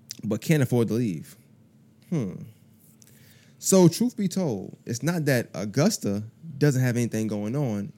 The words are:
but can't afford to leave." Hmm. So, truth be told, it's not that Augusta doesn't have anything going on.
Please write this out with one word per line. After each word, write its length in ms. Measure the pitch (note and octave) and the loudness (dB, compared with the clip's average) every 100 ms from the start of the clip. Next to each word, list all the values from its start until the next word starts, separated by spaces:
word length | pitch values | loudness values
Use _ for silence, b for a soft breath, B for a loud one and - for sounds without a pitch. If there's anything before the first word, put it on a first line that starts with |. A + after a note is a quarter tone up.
| - - | -8 -6
but 160 | G#2 G#2+ | -2 -4
can't 220 | - D#3 | 2 2
afford 260 | C3 A#2+ A2 | 4 2 2
to 60 | |
leave." 420 | G#2+ A#2 D#2 - - _ _ _ _ _ _ _ | 0 -2 -4 -10 -20 _ _ _ _ _ _ _
Hmm. 220 | D#3+ G2+ D#2+ - - _ _ _ _ b b b b b b | -4 -4 -8 -14 -18 _ _ _ _ b b b b b b
So, 280 | - F#3+ F3 | 2 8 8
truth 300 | - A#3+ - | 6 -2 -2
be 100 | G3 | -4
told, 500 | G3 E3+ G2+ - - - | -2 -4 -4 -8 -14 -10
it's 160 | A#2+ | -4
not 200 | E3 F3 C#3+ | -4 -2 2
that 240 | B2 - | 0 0
Augusta 680 | - G#2 G2+ F3+ - G#2 G2+ A2 - E3 C3+ | -6 -4 2 2 0 -4 -4 -6 -14 -16 0
doesn't 240 | D3 B2+ | 2 2
have 140 | B2+ A#2+ | 0 0
anything 320 | A#2 A2 A2 | -2 -2 -4
going 260 | G#2 G#2 | -4 -4
on. 380 | C3+ C3+ G#2 G2+ | -4 -2 -4 -6